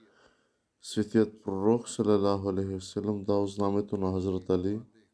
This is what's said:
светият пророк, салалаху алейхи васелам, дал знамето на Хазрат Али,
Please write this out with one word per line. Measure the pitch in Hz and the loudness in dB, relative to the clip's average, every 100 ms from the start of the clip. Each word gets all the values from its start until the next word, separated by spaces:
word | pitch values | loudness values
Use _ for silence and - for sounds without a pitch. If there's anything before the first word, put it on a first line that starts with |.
| _ _ _ _ _ _ _ _ | _ _ _ _ _ _ _ _
светият | - - 104 113 107 - | -8 -2 2 4 2 0
пророк, | - 95 101 117 - | -6 0 2 2 0
салалаху | - 104 104 98 101 98 | -2 2 4 4 0 0
алейхи | 95 98 | -2 -2
васелам, | 95 95 - 101 104 | -6 -8 -6 -4 -4
дал | 98 101 101 | 0 0 0
знамето | 101 101 101 104 101 | 0 0 0 -2 -2
на | 95 | -2
Хазрат | 95 92 92 - | -2 -2 -2 0
Али, | 92 92 104 117 _ _ | 0 0 -4 -8 _ _